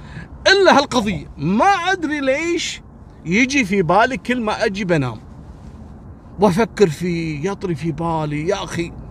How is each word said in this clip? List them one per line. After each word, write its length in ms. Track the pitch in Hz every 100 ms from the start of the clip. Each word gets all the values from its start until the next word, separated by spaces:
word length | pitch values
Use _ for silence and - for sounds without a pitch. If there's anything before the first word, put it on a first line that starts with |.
| - - - - -
إلا 320 | 392 359 262
هالقضية 480 | 285 247 214 165 - -
ما 280 | 151 208
أدري 560 | 370 392 349 381 311 294
ليش 640 | 269 277 339 339 - - - - - -
يجي 400 | 156 196 254 277
في 180 | 202 202
بالي 340 | 170 185 247 254
كل 240 | - 254
ما 240 | 214 165
أجي 200 | 226 196
بنام 340 | 196 165 127 110 - - - - - - - - - - - -
وأفكر 480 | 202 175 226 - 196
فيه، 600 | 139 180 170 165 147 175
يطري 240 | 202 196
في 180 | 147 165
بالي." 560 | 147 170 160 151 147 165
يا 160 | 202
أخي، 280 | 180 - 170 - -